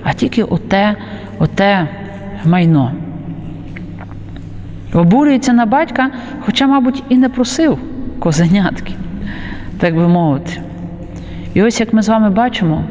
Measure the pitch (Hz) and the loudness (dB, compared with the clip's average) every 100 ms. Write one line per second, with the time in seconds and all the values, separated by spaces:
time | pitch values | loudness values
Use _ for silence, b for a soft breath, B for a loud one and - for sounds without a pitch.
0 | 170 - 247 - 208 175 - 190 208 208 | -4 -2 -2 0 0 0 0 2 2 0
1 | B B B B 156 - 196 196 156 - | B B B B -2 2 2 4 0 -6
2 | - - - - 160 180 170 156 127 - | -12 -12 -10 -2 2 4 6 4 2 -2
3 | - - - - - - - 143 - - | -8 -10 -10 -10 -10 -12 -12 -12 -12 -12
4 | - - - - - - - - - 165 | -12 -12 -12 -12 -12 -12 -12 -12 -2 2
5 | 170 220 294 262 262 240 233 262 320 - | 6 6 6 4 4 4 4 2 0 0
6 | 262 254 B B - - 277 277 254 269 | -2 -2 B B -2 2 4 4 2 0
7 | - 254 254 247 247 - 320 160 - - | 0 4 4 2 -2 2 2 2 -4 -8
8 | - - 170 151 170 196 185 - - - | -8 -2 0 2 4 4 2 -2 -6 -8
9 | - - B B B B B - 175 165 | -8 -8 B B B B B -2 0 4
10 | 170 175 165 139 165 - - - - - | 4 4 4 0 -2 -10 -10 -12 -12 -12
11 | - B B B B - 214 226 226 220 | -12 B B B B 2 2 2 0 2
12 | 208 220 214 190 247 247 175 156 156 | 2 2 2 2 0 0 0 0 -2